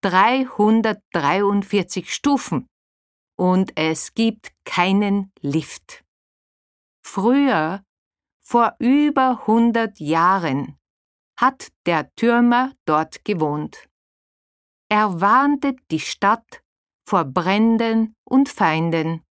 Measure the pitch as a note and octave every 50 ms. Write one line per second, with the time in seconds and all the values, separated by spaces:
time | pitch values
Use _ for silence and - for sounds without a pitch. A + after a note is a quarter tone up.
0 | - G3 F3 F#3 G3 A3+ B3 C4+ C4 B3+ - - G#3 G#3+ A3 A3+ G#3+ A3+ G#3 -
1 | _ _ _ F3 D3 C#3+ D#3+ G3 G3+ G3 G3+ G3+ F#3 - - G3+ F3 - - F#3+
2 | F3 - - - - C#4+ C#4+ B3+ - - F3+ C3+ - _ _ _ _ _ _ _
3 | _ _ _ _ _ _ _ - F3+ F3+ F#3 F#3 F#3+ - - - D#3+ D#3+ D#3+ D#3+
4 | - - _ - A3+ A3+ A3 _ _ - _ _ _ - - - F3+ F#3+ F#3+ G3+
5 | G#3 G3+ G3 G3+ F#3+ G3 _ _ - C#3+ C#3 D#3+ - - - - _ - - -
6 | _ _ _ _ _ _ _ _ _ _ _ _ _ _ _ _ _ _ _ _
7 | _ - - - F#3+ A3+ B3+ C#4 C#4+ C4+ A3+ E3 D#3 D#3+ F3+ G3 _ _ _ _
8 | _ _ _ _ _ _ _ _ _ - - A#3+ A#3 G#3+ - _ - A#3+ C4 C#4+
9 | D4 D4 D4+ C4+ C4 C4 B3 - - - A3 A#3 A#3 A#3 A3 A#3 A3+ A3 - _
10 | D#3+ C#3+ D#3 E3 E3 F3+ F#3+ G3 E3+ D#3 C3 C#3 C#3+ - D3+ _ _ _ _ _
11 | _ _ _ _ _ _ _ - - C4 C4+ _ - - _ _ _ - E3+ D#3
12 | D#3 - _ - - A#3 A#3 A#3+ A#3+ A#3+ A#3+ A#3+ B3+ C4+ C4+ _ _ - D#3 D3+
13 | D#3+ D#3 - - _ - G#3 E3+ D#3 D3 D3 D3+ D3+ D3+ - - - _ _ _
14 | _ _ _ _ _ _ _ _ _ _ _ _ _ _ _ _ _ _ G#3+ G#3
15 | G#3+ G#3 F#3 E3 F3+ G3+ A3 B3+ C#4 C#4+ D4 C#4 - C#4 B3+ B3+ _ _ D#3+ D#3
16 | - - - _ - G3 A3 A#3 _ _ - - _ _ _ _ _ _ _ _
17 | _ - - F#3 E3 C3+ B2+ F#3+ E3 F3+ G3 G#3 A3 A3+ A3+ A3+ A3+ A3+ A3+ A3+
18 | A3+ A3 _ _ _ - - C4 C#4 - - - G#3 E3 D#3 D#3+ E3 E3+ E3 E3
19 | D#3 E3 E3 D#3+ _ _